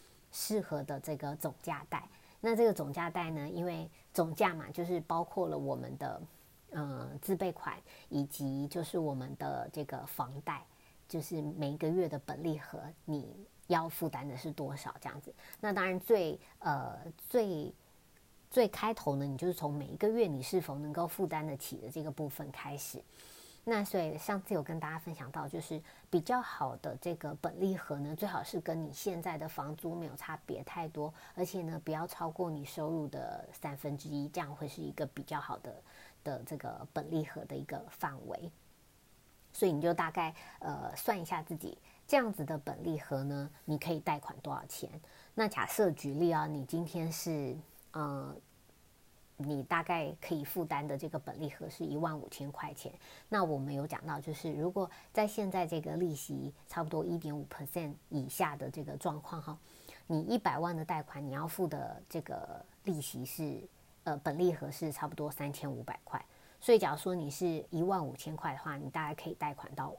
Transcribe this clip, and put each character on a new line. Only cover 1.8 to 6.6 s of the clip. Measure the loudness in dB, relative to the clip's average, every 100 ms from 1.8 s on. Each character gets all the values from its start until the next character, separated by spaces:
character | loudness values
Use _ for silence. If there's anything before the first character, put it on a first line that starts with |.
| -4
带。 | -6 -6 -14 -20 -2
那 | 4 8
这 |
个 | 8
总 | 8 2
价 | 0 0
带 | 0 0
呢， | 0 -2
因 | 0 0
为 | -2 -6 -12 -4
总 | 2 2
价 | 6 4
嘛， | 4 -4
就 | -2 2
是 | 2
包 | 2 2
括 | 2 2 2
了 | 2
我 | 0 0
们 | -2 -4
的， | -4 -4 -8 -16 -20 -20